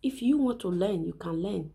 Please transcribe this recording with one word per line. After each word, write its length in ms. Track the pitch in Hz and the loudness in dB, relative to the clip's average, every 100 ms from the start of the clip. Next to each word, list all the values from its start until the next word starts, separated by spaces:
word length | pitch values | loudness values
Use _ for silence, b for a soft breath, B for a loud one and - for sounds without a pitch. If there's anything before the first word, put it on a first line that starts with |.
If 220 | 269 - | -2 0
you 160 | 240 294 | 4 4
want 200 | 262 233 | 4 0
to 80 | 190 | -2
learn, 360 | 180 196 190 165 | 0 0 0 -4
you 80 | |
can 200 | 165 170 | -6 -6
learn. 380 | 165 190 196 156 | -4 -2 -4 -6